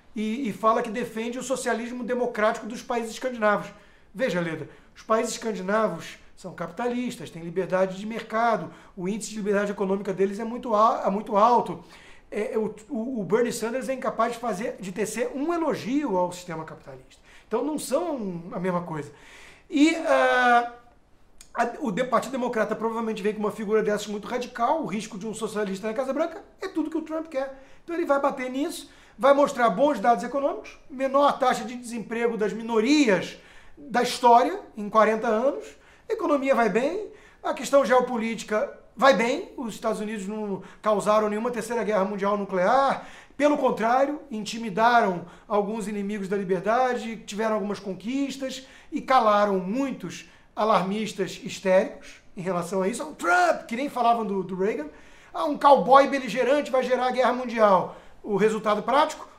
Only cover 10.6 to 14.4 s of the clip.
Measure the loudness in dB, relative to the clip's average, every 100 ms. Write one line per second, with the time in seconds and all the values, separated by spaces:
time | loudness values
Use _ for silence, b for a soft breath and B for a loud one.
10.6 | -2 4 4 4 -2 -2 0 4 6 6
11.6 | 2 -8 B B B B B -6 -4 -2
12.6 | -4 -6 -8 -6 -4 -6 0 2 2 -2
13.6 | -4 -4 -4 -4 -4 0 -2 -2